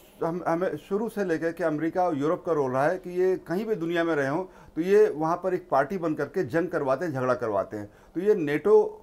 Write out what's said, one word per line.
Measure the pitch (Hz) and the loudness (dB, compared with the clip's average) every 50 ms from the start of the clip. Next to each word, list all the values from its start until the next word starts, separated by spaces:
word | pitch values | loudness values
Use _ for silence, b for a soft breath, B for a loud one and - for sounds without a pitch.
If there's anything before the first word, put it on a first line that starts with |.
| - - - - - | -12 -20 -10 -6 -4
हम, | 165 170 180 - | -4 -4 -4 -2
हमें | - 165 170 185 170 143 | -2 -2 0 -2 -2 -4
शुरू | 147 - - 196 214 233 220 | -6 -6 -6 -4 -4 -4 -4
से | - 202 196 | -4 -4 -2
लेकर | 180 160 156 165 165 | -2 -2 -2 -2 -4
के | 165 175 175 | -2 -2 -2
अमेरिका | 160 151 147 160 165 160 185 180 | -2 -2 -2 -2 -2 0 0 0
और | 180 160 | 0 0
यूरोप | 135 143 151 175 - - | 0 0 0 -2 -2 -2
का | 180 | -2
रोल | 160 147 139 127 | 0 0 0 0
रहा | 127 131 143 | 0 0 2
है | 160 185 | 0 0
कि | 185 - 180 180 180 | -2 -6 -6 -2 0
ये | 185 190 185 | 2 2 0
कहीं | 160 - - 170 196 220 | 0 -4 -4 -4 -4 -2
भी | 226 214 | -2 -4
दुनिया | 165 165 165 175 170 165 | -2 -2 -2 -2 0 0
में | 165 160 | 0 0
रहे | 147 139 | 0 0
हों, | 135 143 180 190 | 0 -2 -4 -4
तो | - - - - - - 156 | -8 -12 -20 -20 -8 -6 -4
ये | 170 185 202 214 214 - | 2 4 6 6 6 6
वहाँ | - 151 160 160 175 | 2 0 -2 -2 -2
पर | 175 - 185 180 | -2 -2 -2 -2
एक | 175 - - | -2 -2 0
पार्टी | - 131 143 143 196 | 2 2 2 2 -2
बन | 185 170 160 151 | -4 -2 -2 -2
करके | 151 143 127 - 190 170 | -2 -4 -4 -4 -4 -4
जंग | 117 127 165 180 | 0 0 0 0
करवाते | 180 170 156 143 131 135 135 180 | 0 -2 -2 0 0 0 0 -2
हैं, | 165 135 | -4 -4
झगड़ा | 131 127 127 123 | -2 0 0 0
करवाते | - 120 113 101 98 92 - 107 | 0 0 -2 -2 -2 -2 -4 -6
हैं। | 104 104 b b b b b - | -10 -10 b b b b b -8
तो | 165 | 0
ये | 190 208 214 | 2 2 2
nato, | 185 156 143 147 147 - 202 214 214 214 - - - | 2 2 0 0 0 4 6 6 6 6 4 -2 -10